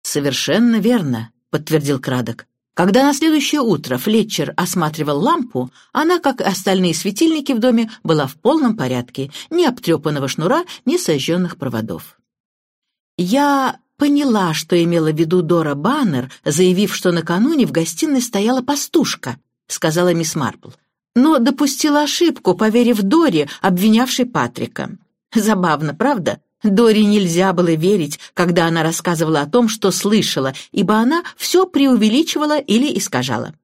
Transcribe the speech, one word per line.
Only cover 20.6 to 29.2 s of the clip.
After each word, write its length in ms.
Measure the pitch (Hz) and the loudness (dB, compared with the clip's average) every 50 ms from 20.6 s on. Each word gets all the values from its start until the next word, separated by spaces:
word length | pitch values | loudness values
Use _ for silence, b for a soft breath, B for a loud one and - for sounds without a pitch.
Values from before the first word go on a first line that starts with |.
| _ - - _ _ _ _ _ _ _ _ | _ -20 -20 _ _ _ _ _ _ _ _
«Но 260 | 233 262 311 320 262 | 4 4 4 4 4
допустила 640 | 233 285 285 - 294 269 277 - - 302 285 294 294 | 2 2 2 0 -2 -2 0 -2 -2 0 2 2 0
ошибку, 520 | 285 - - 349 330 - - _ 185 175 | 0 0 2 2 0 0 0 _ -2 0
поверив 460 | - 220 220 208 240 240 226 240 208 | 2 0 2 4 4 4 4 2 2
Доре, 480 | 196 196 240 330 339 277 170 151 143 139 B B | 2 2 4 4 4 4 2 0 -2 -4 B B
обвинявшей 640 | B 196 180 175 196 220 214 226 254 254 - - 247 | B 0 0 2 4 4 4 4 2 0 0 -2 -2
Патрика». 720 | 247 - 151 123 120 - - 120 - _ - 67 - - - _ _ _ _ _ _ - | -2 -2 -4 -4 -4 -4 -8 -10 -8 _ -10 -10 -10 -12 -18 _ _ _ _ _ _ -2
Забавно, 600 | 226 202 214 214 190 180 170 151 143 156 151 143 | 0 2 2 2 2 2 0 0 0 -2 -6 -4
правда? 460 | - 220 277 294 208 151 113 - - _ _ _ _ - | -2 -2 0 0 -2 -4 -6 -6 -6 _ _ _ _ -2
Доре 400 | 214 190 196 240 226 214 214 214 | 0 2 4 4 4 6 4 4
нельзя 480 | 202 208 208 196 175 165 175 185 190 185 | 4 4 2 2 0 0 2 2 2 2
было 200 | 170 180 170 165 | 2 2 2 2
верить, 460 | 156 160 190 208 196 156 147 - B B B B | 2 2 0 2 0 -2 -4 -8 B B B B
когда 320 | - 175 175 175 180 165 | -2 0 0 2 2 2
она 160 | 165 165 165 156 | 2 0 0 0
рассказывала 580 | 160 165 - - 180 170 160 | -2 -2 -2 -4 -4 -2 0